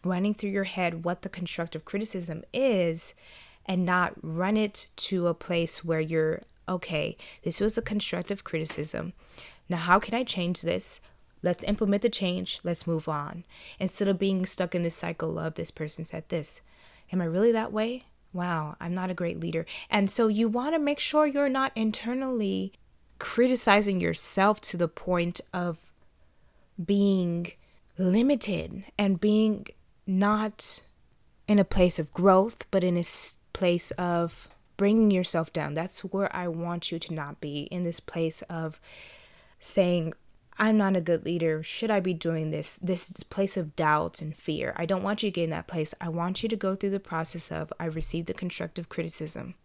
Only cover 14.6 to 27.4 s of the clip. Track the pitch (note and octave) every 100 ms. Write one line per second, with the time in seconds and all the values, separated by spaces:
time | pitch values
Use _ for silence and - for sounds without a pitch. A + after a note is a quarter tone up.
14.6 | F3+ F3 E3+ - E3+ E3 D#3+ D#3+ D#3+ D#3+
15.6 | E3 - D#3 - E3 E3 - E3+ D3 -
16.6 | - - - - _ F#3 E3+ F3 A3+ A3+
17.6 | A3 G#3 A3+ B3+ - _ _ F3+ F3 E3
18.6 | D3+ - E3+ F3+ F#3 F3+ F3 E3+ E3 E3
19.6 | E3 - - G#3+ G3 - A3+ G#3 A3+ A#3
20.6 | C4 D#4+ C#4+ D4 - D4+ D4+ C#4 C#4+ C4
21.6 | C4+ - A3 G#3+ A#3 B3+ C4+ B3 G3+ F#3+
22.6 | F#3+ _ _ _ _ _ - - B3 B3+
23.6 | - G#3 G3+ F#3 E3+ E3 - - G3 G#3+
24.6 | - F3 E3+ - - F3 F3 E3+ - F#3
25.6 | F3 E3 - _ - _ - _ _ _
26.6 | _ - E3 G3+ G3+ F#3+ F3 E3+